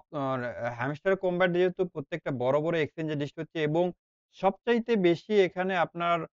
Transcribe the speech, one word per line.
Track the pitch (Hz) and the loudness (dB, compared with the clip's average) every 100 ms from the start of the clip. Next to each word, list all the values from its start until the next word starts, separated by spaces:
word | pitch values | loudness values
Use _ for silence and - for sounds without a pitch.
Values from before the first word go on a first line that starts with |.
| _ | _
আ, | 151 135 131 123 87 120 120 | -4 -2 -2 -4 -4 -6 -4
হ্যামস্টার | 131 151 190 190 | -6 -2 0 0
কমব্যাট | 185 175 185 | 0 2 2
যেহেতু | 175 185 180 185 | 2 0 0 -4
প্রত্যেকটা | 151 - 165 160 | -4 -10 -8 -6
বড় | 127 127 147 | -2 0 2
বড় | 160 170 | 0 0
এক্সচেঞ্জে | 143 - 156 147 | -2 -4 -4 -4
লিস্ট | 143 - | -6 -8
হচ্ছে | 156 165 | -8 -2
এবং | 151 165 180 - _ _ _ | 0 2 0 -4 _ _ _
সবচাইতে | - 190 - 240 233 233 220 | -2 -2 -2 0 0 2 2
বেশি | 175 165 - 208 | 4 2 2 4
এখানে | 180 208 190 180 | 4 2 -2 0
আপনার | 156 170 170 170 160 | -2 -2 -2 0 -2